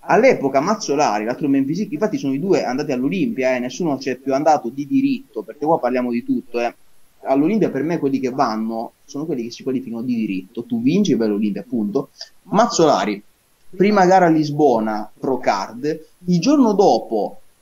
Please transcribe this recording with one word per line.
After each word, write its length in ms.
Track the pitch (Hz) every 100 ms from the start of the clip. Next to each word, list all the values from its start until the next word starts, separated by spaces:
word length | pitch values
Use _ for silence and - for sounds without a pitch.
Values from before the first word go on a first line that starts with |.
All'epoca 600 | - 180 254 - 139 135
Mazzolari, 640 | 170 214 - 143 131 104
l'altro 240 | 110 127 143
Memphis, 380 | 139 131 170 208
infatti 280 | 151 214 139
sono 160 | 139
i 60 | 139
due 240 | 190 147
andati 280 | 110 131 143
all'Olimpia, 600 | 123 135 196 123 113 127
eh, 40 | 127
nessuno 380 | 123 - 170 135
c'è 200 | 139 131
più 180 | 139
andato 340 | 135 156 147 -
di 180 | 139 143
diritto, 560 | 135 139 127 - 107
perché 220 | 101 -
qua 140 | 151 160
parliamo 320 | 123 127 123
di 140 | 117
tutto, 360 | 127 123 - 120
eh. 140 | 117 - - - - _
All'Olimpia 460 | - 139 160 214 143
per 120 | 135
me 160 | 151 160
quelli 200 | 143 135
che 120 | 127
vanno 640 | 131 127 110 110 113 - -
sono 220 | - 139 165
quelli 180 | 131
che 60 | 113
si 120 | -
qualificano 400 | 135 127 110 113
di 120 | 127
diritto, 500 | 117 107 92 - -
tu 160 | 117 117
vinci 300 | 123 185 196
e 40 | 113
vai 120 | 110
all'Olimpia, 320 | 101 107 98
appunto. 500 | - 120 104 135 - - - -
Mazzolari, 800 | - 196 226 - 156 101 101 101 - _ _ _ - 180
prima 300 | 196 208 180
gara 200 | 190 170
a 40 |
Lisbona, 800 | 160 147 147 147 113 110 107 101 -
Pro 200 | 131 123
Card, 680 | 135 98 95 117 147 160 - _
il 160 | 180 175
giorno 320 | 208 302 233
dopo, 680 | 202 196 113 - 110 92 - - _